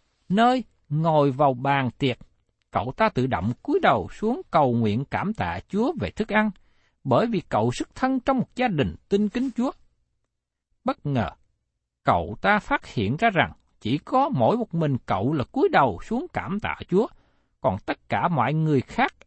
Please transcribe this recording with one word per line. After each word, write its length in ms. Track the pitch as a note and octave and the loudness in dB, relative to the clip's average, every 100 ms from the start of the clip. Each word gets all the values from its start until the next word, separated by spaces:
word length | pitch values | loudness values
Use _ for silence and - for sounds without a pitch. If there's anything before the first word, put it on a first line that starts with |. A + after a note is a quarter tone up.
| _ _ _ | _ _ _
nơi 340 | F#3+ A#3+ B3+ - _ _ | 2 4 2 -4 _ _
ngồi 420 | D3 D#3+ D#3 C#3+ | -2 2 4 4
vào 220 | C3 C#3+ | 4 2
bàn 360 | B2 C3+ C#3 B2+ - | 2 0 0 0 0
tiệc, 200 | C3+ A#2 - _ _ _ _ | -2 -2 -10 _ _ _ _
cậu 220 | G#2 A2+ - | -4 -4 0
ta 120 | A3 | 0
tự 180 | - B2+ | 2 0
động 260 | A#2 G3 A#3+ | 0 -2 -4
cúi 160 | - F4+ | -2 2
đầu 300 | B3+ B2 E2 | 4 2 -2
xuống 300 | - G#3+ D4 - | -4 -4 -4 0
cầu 220 | D#3+ C3+ | 2 2
nguyện 320 | A#2+ A2 G#2+ C#3+ | 2 0 0 -2
cảm 280 | G2+ D#3 | -4 -4
tạ 260 | A2+ F2+ E2+ - | -4 -4 -6 -6
Chúa 240 | F#3+ B3+ D4+ | -2 -2 -2
về 120 | F#3+ | -6
thức 180 | - A3 | -6 -2
ăn, 220 | G#3 G#3+ - _ _ _ _ | 0 0 -4 _ _ _ _
bởi 240 | C#3 B2 A#3 | 0 2 2
vì 140 | G3+ - | -2 -2
cậu 220 | A2 A#2 | 0 0
xuất 240 | B2 - - | -2 -8 -4
thân 240 | C4 C4 | -2 0
trong 180 | - C4 | 0 -2
một 180 | - - | -2 -2
gia 120 | B3 | -2
đình 280 | D#3 G2+ - _ | 0 -2 -4 _
tin 200 | G3+ G#3 | 0 0
kính 200 | A#3+ C4 A#3 | -2 -4 -2
Chúa. 160 | B3+ - _ _ _ _ _ _ _ _ _ _ | -4 -6 _ _ _ _ _ _ _ _ _ _
Bất 220 | C3 - D3 | -6 -6 -4
ngờ, 240 | C3 G2+ - _ _ _ _ _ _ | -2 -2 -6 _ _ _ _ _ _
cậu 340 | - F#2 E2 A2 | 0 0 -2 -2
ta 180 | F#3+ G#3 | 0 0
phát 260 | - C#4+ - | 0 -4 -4
hiện 320 | - C#3+ D3 | -4 -2 0
ra 120 | A3+ | 0
rằng 240 | F3+ G2 - _ _ | 2 0 -2 _ _
chỉ 180 | G#2+ C#3 | -4 -4
có 320 | - C4 D4 | 0 0 0
mỗi 280 | F3 A2+ A3+ | 2 2 2
một 160 | A3+ | -2
mình 240 | E3 D3+ B2+ - | -2 -2 -2 -2
cậu 280 | G2 A#2+ | -2 0
là 100 | D#3 | -2
cúi 260 | - C4 F#4 | -4 0 2
đầu 300 | G3 C3+ C#3 | 4 2 0
xuống 240 | - A#3 F4 | -6 -6 -6
cảm 260 | - - G3 | -8 -6 -6
tạ 160 | E2 - - | -6 -8 -2
Chúa, 180 | F3+ B3+ - _ _ _ _ | -2 -2 -6 _ _ _ _
còn 160 | C3+ F#2+ - | -4 -4 -6
tất 240 | - _ | -8 _
cả 180 | G2+ E3 | -2 0
mọi 260 | D#3 A#2 | 0 0
người 280 | D#3 D#3 C#3 | 0 2 0
khác 340 | - - D4+ - | 0 -2 -2 -4